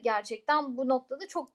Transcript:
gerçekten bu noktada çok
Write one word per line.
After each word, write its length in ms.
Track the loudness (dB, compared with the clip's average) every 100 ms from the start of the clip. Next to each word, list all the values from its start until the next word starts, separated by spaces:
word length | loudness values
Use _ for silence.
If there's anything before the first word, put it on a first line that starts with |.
gerçekten 760 | 0 0 -2 -4 2 2 2 -2
bu 100 | 2
noktada 400 | 2 0 -12 -6
çok 240 | -6 -8